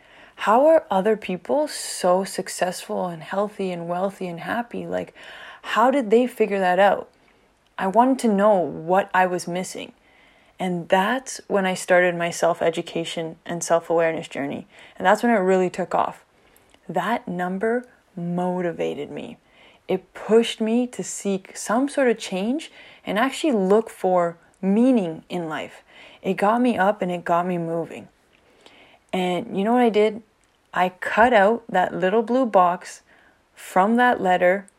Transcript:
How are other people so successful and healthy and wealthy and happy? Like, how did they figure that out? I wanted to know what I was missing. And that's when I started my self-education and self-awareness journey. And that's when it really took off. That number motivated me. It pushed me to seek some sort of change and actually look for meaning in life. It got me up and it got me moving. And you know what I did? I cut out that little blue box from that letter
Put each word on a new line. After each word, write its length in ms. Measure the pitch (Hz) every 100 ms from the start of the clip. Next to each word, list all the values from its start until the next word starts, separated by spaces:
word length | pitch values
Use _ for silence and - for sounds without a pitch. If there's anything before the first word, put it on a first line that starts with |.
| _ - - -
How 300 | - 226 302
are 200 | 320 -
other 260 | 190 190 208
people 520 | - 185 - 269 302
so 560 | - - - 185 185
successful 840 | 190 - 190 - 180 180 - 202 180
and 140 | 165
healthy 500 | 151 196 208 208 190
and 160 | 175 170
wealthy 400 | 175 190 190 185
and 120 | 170
happy? 480 | 165 202 233 190 170
Like, 260 | 180 175 - - - - -
how 300 | - 208 247
did 180 | 277 220
they 160 | 226 247
figure 340 | - 214 202
that 200 | 185 180
out? 300 | 202 - - _ _ _ _ _ _ -
I 100 | 190
wanted 320 | 202 254 262
to 80 | 233
know 300 | 196 208 196
what 520 | 147 160 160 190 202
I 140 | 185 185
was 200 | 175 -
missing. 460 | 175 185 - - - _ _ _ _ _ -
And 300 | 185 175 160
that's 520 | 190 196 254 - - -
when 180 | 196 185
I 80 | 185
started 400 | - 180 180 175
my 140 | 170
self-education 1080 | - 170 170 170 165 170 170 165 - 160 160 -
and 180 | 175
self-awareness 640 | - 170 165 170 165 160 165
journey. 400 | - 139 - - - - -
And 80 | 185
that's 180 | 202
when 80 | 240
it 80 | 226
really 300 | 185 190 180
took 260 | - 175 175
off. 300 | - - _ _ _ _ _ _ -
That 380 | 180 185 240 -
number 580 | 180 180 190 226 240 247 _ _ 180
motivated 920 | 175 175 180 180 175 165 165 160 147
me. 280 | 147 - - _ _ - _ -
It 260 | 190 -
pushed 460 | - - 220 233 -
me 260 | 220 233 247
to 160 | -
seek 520 | 185 - 202 190 - -
some 320 | - 220 277
sort 220 | 285 254
of 100 | 220
change 520 | - 185 208 285 - - - - -
and 120 | 196
actually 360 | 262 - 330
look 360 | 226 185 208 220
for 480 | - 185 185 170 170 _ _
meaning 640 | 190 202 254 247 175 160 -
in 200 | - 165
life. 340 | 147 90 - _ - - -
It 120 | 190
got 280 | 190 202 240
me 160 | 247 214
up 240 | 190 214
and 100 | 185
it 140 | 180 170
got 220 | 170 180
me 100 | 180
moving. 500 | 165 165 160 - - _ _ _ _ _ - - _ _ _
And 440 | 185 180 175 - 190
you 60 |
know 100 | 202
what 80 | 247
I 80 | 240
did? 320 | 208 214 208 - _ _ _ _
I 160 | - 180
cut 440 | - - - 240
out 300 | 226 196 233 -
that 280 | 190 180 170
little 260 | 185 214
blue 240 | 220 247 254
box 560 | 196 180 180 - - _ _ _ _ _ -
from 400 | - 185 196 233
that 260 | 247 -
letter 460 | 190 180 180 190 196